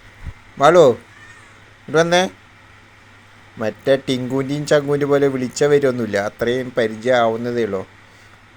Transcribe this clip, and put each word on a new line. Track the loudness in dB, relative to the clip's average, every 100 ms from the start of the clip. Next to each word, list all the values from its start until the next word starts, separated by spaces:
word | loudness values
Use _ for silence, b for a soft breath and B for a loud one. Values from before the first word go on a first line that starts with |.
| -20 -18 -16 -16 -18 2
മാളു, | 4 6
ഇങ്ങോട്ട് | 6 4 -6 -20 -20 -20 -20 -20 -20 -20 -4 -2
വന്നേ. | 2 0 0 -6 -20 _ -20 -20 -20 -20 -20 -20 -20 -20 -20 -8
മറ്റേ | -8 -4 0 0
ടിങ്കൂൻ്റെയും | 0 -6 -4 -4 -4 -6 0
ചങ്കൂൻ്റെ | 0 0 -2 0
പോലെ | 0 0
വിളിച്ച | -2 -6 -2
വരുമൊന്നുമില്ല. | 2 2 2 -2 -2 -2
അത്രയും | -4 -4 -4 -4 -4 -4
പരിചയം | -4 -2 -2 2
ആവുന്നതേ | 0 -2 -4 -4
ഉള്ളൂ. | -4 -6 -10 -18 b b b -20 _